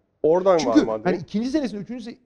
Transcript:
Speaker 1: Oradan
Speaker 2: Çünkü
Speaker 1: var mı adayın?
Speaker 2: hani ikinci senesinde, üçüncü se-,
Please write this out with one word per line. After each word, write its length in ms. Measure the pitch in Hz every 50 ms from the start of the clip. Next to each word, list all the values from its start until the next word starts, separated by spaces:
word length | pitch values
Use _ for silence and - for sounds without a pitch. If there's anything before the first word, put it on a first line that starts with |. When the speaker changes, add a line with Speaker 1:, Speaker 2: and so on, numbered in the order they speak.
| _ _ _ _ -
Speaker 1:
Oradan 340 | 151 165 185 185 196 185 165
Speaker 2:
Çünkü 220 | 143 120 113 151
Speaker 1:
var 60 | 135
mı 60 | 113
adayın? 120 | 110 110 107
Speaker 2:
hani 140 | 180 185 190
ikinci 320 | 160 - - 208 240 269
senesinde, 320 | 262 311 277 214 202 202
üçüncü 280 | 190 - 240 254 208 233
se-, 80 | - - _